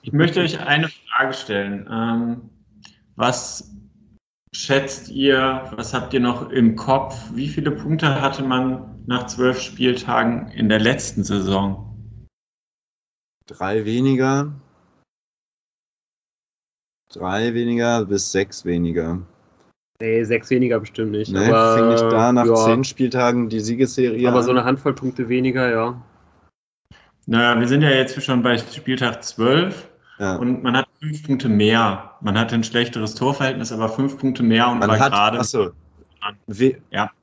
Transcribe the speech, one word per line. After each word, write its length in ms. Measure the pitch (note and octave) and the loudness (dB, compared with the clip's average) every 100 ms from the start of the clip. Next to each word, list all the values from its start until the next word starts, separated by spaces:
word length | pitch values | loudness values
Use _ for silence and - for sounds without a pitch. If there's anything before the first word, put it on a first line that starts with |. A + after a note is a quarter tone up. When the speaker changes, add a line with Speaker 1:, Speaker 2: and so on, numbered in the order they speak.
Speaker 1:
Ich 100 | - | -2
möchte 260 | C#3+ E3 F#3 | 2 4 4
euch 180 | F3 E3+ | -2 -2
eine 300 | - D3 D#3+ | 0 0 0
Frage 440 | - - B2 C3+ | -6 -4 -2 0
stellen. 540 | C3+ - G2+ G2+ G2 G2+ | -4 -4 -4 -4 -8 -6
Ähm, 580 | A2+ A#2 A#2 A#2 B2 - _ _ _ - _ _ - | -4 -2 -2 -2 -6 -12 _ _ _ -20 _ _ 0
was 560 | A#2+ B2+ - - - - - _ _ _ _ _ _ - | 0 0 -8 -14 -18 -20 -20 _ _ _ _ _ _ -12
schätzt 540 | - C#3 C3+ - - | 0 0 0 -10 -10
ihr, 640 | - C#3 C3 C3 C3 - A2 | 0 2 4 2 -2 -8 -10
was 180 | A#2+ | -6
habt 200 | B2+ - | -6 -2
ihr 60 | C3+ | 0
noch 300 | B2 A#2+ - | 0 -2 -2
im 260 | C3+ A2+ A2 | 4 4 2
Kopf? 400 | - C3 - - - | 0 0 0 -10 -10
Wie 140 | A#2 D3 | -6 -6
viele 240 | - D3 | -2 -4
Punkte 500 | - D3 D#3 D#3+ C3+ | -4 -2 0 0 0
hatte 220 | C3+ C3+ | -2 -2
man 600 | C3+ B2+ C3 B2 G#2+ - - | -2 0 0 -4 -10 -16 -4
nach 220 | B2 A#2 | -4 -4
zwölf 320 | A#2+ B2+ B2+ | 0 0 0
Spieltagen 840 | - - B2+ B2 B2 A#2 A#2 A#2 - | -8 -2 0 0 -2 0 0 -2 -8
in 180 | - A2 | -2 2
der 100 | G#2+ | 4
letzten 440 | A2 - - - | 2 0 -4 -6
Saison? 600 | F2+ G2+ F#2+ G2 G2 F#2+ - - - - - _ _ _ _ _ _ _ _ _ _ _ _ | -2 -2 0 0 -2 -6 -12 -16 -18 -20 -20 _ _ _ _ _ _ _ _ _ _ _ _
Speaker 2:
Drei 380 | - F#2 A2 G#2+ | -8 -2 -2 0
weniger. 680 | A2+ C3+ C3 C3 C#3 D3 C#3+ _ _ _ _ _ _ _ _ _ _ _ _ _ _ _ _ _ _ _ _ _ _ _ _ _ | 0 2 2 2 0 -2 -10 _ _ _ _ _ _ _ _ _ _ _ _ _ _ _ _ _ _ _ _ _ _ _ _ _
Drei 400 | - F#2 G2+ A#2 | -10 -4 -2 -2
weniger 520 | A#2 A#2+ A#2+ A#2 A#2 G2+ | -2 -2 0 2 0 0
bis 260 | G2+ - | -2 0
sechs 340 | F#2+ G2 - F2+ | -2 -2 -6 -4
weniger. 560 | E2+ E2+ E2 E2 F2+ F2+ _ _ _ _ _ _ _ | -2 0 -2 -4 -6 -10 _ _ _ _ _ _ _
Speaker 3:
Nee, 240 | A2+ A2+ A2 | 0 0 2
sechs 240 | A2+ - | -2 0
weniger 300 | B2+ B2+ A#2 | 0 2 0
bestimmt 320 | A2 - A2 | -4 -6 -4
nicht, 200 | G#2 G#2+ | -4 -2
Speaker 2:
Nee, 160 | G2 G#2+ | 2 4
Speaker 3:
aber, 280 | A2+ A2+ A2+ | 6 6 4
Speaker 2:
fing 100 | A2+ | 4
nicht 140 | A#2 | 4
da 280 | A2+ A2+ A#2 | 4 4 4
nach 140 | B2 A#2 | 4 4
Speaker 3:
ja. 80 | A2+ | 4
Speaker 2:
zehn 280 | A2+ A#2 | 4 2
Spieltagen 680 | C3 - B2+ B2+ A#2+ B2 A2+ | 0 -2 -2 2 2 2 -2
die 100 | A2+ | -4
Siegesserie 680 | G#2+ A#2+ C3 - B2 A2+ B2 | -4 0 0 2 0 2 4
Speaker 3:
Aber 120 | B2 | 4
Speaker 2:
an? 40 | |
Speaker 3:
so 80 | A#2+ | 4
eine 120 | B2+ | 2
Handvoll 300 | A#2+ C3+ C#3+ | 2 0 -2
Punkte 340 | - C3 B2 A#2 | -4 -6 -6 -2
weniger, 420 | B2+ C3 B2+ B2+ | 0 0 0 0
ja. 280 | A2+ A#2 B2 - _ _ _ _ _ _ _ _ - _ _ - | 0 -2 -6 -16 _ _ _ _ _ _ _ _ -20 _ _ 0
Speaker 1:
Naja, 340 | A#2 A#2+ A#2 | 4 4 4
wir 80 | A#2+ | 2
sind 140 | C#3+ | 4
ja 80 | D3+ | 4
jetzt 320 | C3 C3 - | 4 2 -4
schon 220 | C3+ B2+ | -2 0
bei 140 | A#2+ A#2 | 2 0
Spieltag 680 | - - - C3 B2 A2 | -2 -10 -6 -2 -2 -4
zwölf 680 | - - A#2 D3 F#3 - - _ _ - | -12 -2 2 2 0 -6 -18 _ _ -6
Speaker 2:
Ja. 160 | G2+ F#2 | -4 -2
Speaker 1:
und 260 | B2 B2+ | -2 -2
man 140 | B2+ B2 | 0 -2
hat 100 | C3+ _ | -2 _
fünf 260 | D3+ D3+ - | -10 -10 -4
Punkte 240 | C3 B2 | -2 2
mehr. 640 | G#2 G#2+ A2+ A2 F#2+ - - | 2 4 4 2 -2 -10 -8
Man 160 | G#2 G2+ | -2 0
hatte 180 | A2+ A#2 | 0 -2
ein 80 | |
schlechteres 520 | A2+ A#2+ B2 A#2 G#2+ - | 0 -2 -2 -4 -8 -2
Torverhältnis, 560 | B2+ C#3 C3+ B2+ A2+ | -4 0 -4 -4 -6
aber 180 | A2 A2+ | -4 -4
fünf 280 | - C3+ - | -2 -4 -2
Punkte 240 | C3+ B2+ | -4 0
mehr 260 | A#2 A2+ B2 | 2 4 4
und 100 | A#2+ | 2
Speaker 2:
Man 100 | G#2 | 2
Speaker 1:
war 100 | A2 | 4
Speaker 2:
hat, 120 | C#3 | 4
Speaker 1:
gerade 280 | G2+ G#2 A#2 | 4 2 0
Speaker 2:
ach 40 | B2 | -2
so. 260 | B2 F#2 - _ _ _ _ | 0 -2 -4 _ _ _ _
Speaker 1:
dran. 140 | G#2 G#2 - | -12 -12 -14
Speaker 2:
We-, 300 | G#2 C3 C3 _ | 2 2 2 _
Speaker 1:
Ja. 180 | G2 A2 _ | -4 -4 _